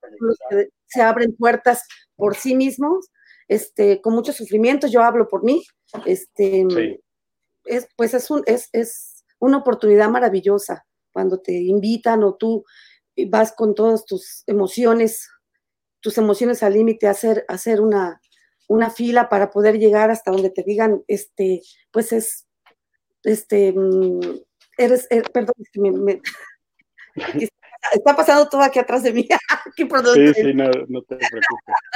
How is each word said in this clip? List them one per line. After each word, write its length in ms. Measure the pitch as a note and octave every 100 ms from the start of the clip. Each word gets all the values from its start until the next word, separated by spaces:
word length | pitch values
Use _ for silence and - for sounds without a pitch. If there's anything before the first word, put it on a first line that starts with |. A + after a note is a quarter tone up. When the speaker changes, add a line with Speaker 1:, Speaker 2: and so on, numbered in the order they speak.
Speaker 1:
son 260 | - - A4+
los 100 | - -
que 200 | G3+ G3+ _ _
se 140 | B3+
abren 340 | A3+ A3+ A#3 A3+
puertas 520 | A#3 A#3 B3 A#3+ - - _ -
por 200 | G3+ G3+
sí 200 | C4 B3+
mismos, 540 | C4+ C4 D4 F#4 - _ _ _ -
este, 540 | G#3+ - - G3+ G3
con 120 | A3
mucho 200 | A3+ A#3
sufrimiento, 540 | C#4 A3 G#3+ A#3 C#4+ C#4
yo 140 | A#3
hablo 260 | A#3 A#3 G#3
por 160 | F#3+
mí, 220 | A3+ D#4 - _ _ A3 -
este, 600 | F#3 - - G3 F#3+ F#3
Speaker 2:
Sí. 300 | F3 - - _ _ _ _ _ _ -
Speaker 1:
es, 220 | A#3+ - -
pues, 180 | A3+
es 160 | B3 -
un, 140 | D4 -
es, 240 | A#3+ -
es 540 | A#3 A3+ - - - _ _
una 180 | B3+ C#4
oportunidad 520 | C4+ A3+ G#3+ G#3 G#3+
maravillosa 760 | B3 A#3+ F#3+ F#3 G3+ - F3 _ _ _
cuando 280 | F#3 F#3+ F#3
te 120 | F#3
invitan 720 | F3 F3+ G3+ G#3 A3+ A#3 A3
o 120 | G3+ G3
tú 280 | A3+ A3 - _ _ _ _ - G3+
vas 260 | G#3+ A3
con 200 | - A3 G#3
todas 300 | A3+ A3 -
tus 380 | F#3+ - - -
emociones, 840 | G#3 F#3 A#3 A#3+ A#3 A3 - - _ _ _ _ _ _ _
tus 160 | A3 A3+
emociones 440 | G#3+ G3+ A#3+ A#3+
al 120 | G#3
límite 340 | G#3 A3+ A3 G3+
a 40 |
hacer, 340 | G3+ A3+ G#3+ -
a 60 |
hacer 280 | F#3 A#3 G#3+
una, 400 | A3 G3+ F3+ E3 _ _ _ _ -
una 220 | A3 A3+
fila 400 | A3+ A#3+ A#3+ A#3
para 220 | G3+ G3+
poder 280 | G3+ G#3+ G#3+
llegar 320 | G#3+ G#3+ A3
hasta 200 | G#3+ -
donde 180 | F#3+ F#3+
te 140 | F#3+
digan, 380 | F#3 G#3 A3 G3+ -
este, 540 | G3+ - - F#3+ F3+ - _ _
pues 220 | A3 A3+
es, 340 | A3+ A3 - - _ _ _ _ _ _ _
este, 500 | - G#3+ - G#3 G3
mm, 460 | F#3+ F#3+ F#3 F#3 F3+ F3 - - _ _ -
eres, 300 | B3 B3+ -
eh, 140 | A3+ A3+
perdón, 220 | - G#3 A#3+
es 120 | G#3+
que 100 | G3+
me, 100 | G3
me, 300 | F#3 G3 F#3+ - - - _ _ _ _ _ - -
<laughs> 340 | - - D#3
está, 80 | - _ - -
está 220 | G#3 C#4+ C#4+
pasando 340 | D#4 C#4+ D4
todo 120 | C#4
aquí 180 | C#4 C4
atrás 240 | B3 B3+
de 100 | A#3+
mí, 140 | A#3 A#3
<laughs> 380 | F4 - - -
aquí 180 | - C#4
por 180 | C4+
donde 300 | A#3+ F#3+ D3
Speaker 2:
Sí, 80 | D3
sí, 120 | C#3
no, 120 | C3+ C3+ C3 C3
no 140 | B2+
te 140 | - B2+
preocupes. 580 | - A2+ G#2 A#2 - - -